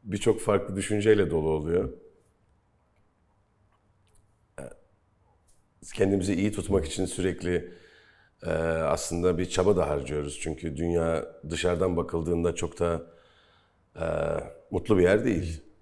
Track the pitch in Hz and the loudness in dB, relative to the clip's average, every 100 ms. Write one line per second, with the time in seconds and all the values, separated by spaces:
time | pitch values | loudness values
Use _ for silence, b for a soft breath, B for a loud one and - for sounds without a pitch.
0 | 110 104 113 107 - 101 - 92 95 104 | -6 -2 2 2 4 2 2 -6 -2 0
1 | 104 107 87 82 78 78 76 85 127 - | 4 6 4 2 0 0 0 0 0 -8
2 | - _ _ _ _ _ _ _ _ _ | -20 _ _ _ _ _ _ _ _ _
3 | _ _ _ _ _ _ _ _ _ _ | _ _ _ _ _ _ _ _ _ _
4 | _ _ _ _ _ - 65 - _ _ | _ _ _ _ _ -16 -16 -16 _ _
5 | _ _ _ _ _ _ _ _ - - | _ _ _ _ _ _ _ _ -16 0
6 | 98 101 90 90 104 101 82 95 78 - | 2 2 2 0 0 -2 0 0 0 -4
7 | 90 - 92 82 - 87 - B B B | -4 0 -2 -2 -2 -2 -4 B B B
8 | B B B _ 85 80 82 80 78 80 | B B B _ -4 -2 0 0 0 0
9 | - 85 90 82 90 - 92 95 73 73 | -2 0 0 0 -2 2 4 4 2 -2
10 | 69 76 71 - - 78 85 69 85 85 | -4 -6 -6 -8 -8 -6 -6 -4 0 0
11 | 82 82 - - 76 82 90 87 92 85 | 0 -2 -6 -14 -8 -2 0 2 0 0
12 | 82 82 80 85 85 80 85 - 85 82 | -2 -4 -2 0 0 -2 -6 -2 -2 -2
13 | - b b b b b b b _ - | -6 b b b b b b b _ -8
14 | 82 78 80 78 - - - 95 - 101 | -4 -2 -2 -4 -6 -16 -6 -6 2 4
15 | 90 101 127 90 85 80 - _ | 6 6 2 0 -2 -8 -14 _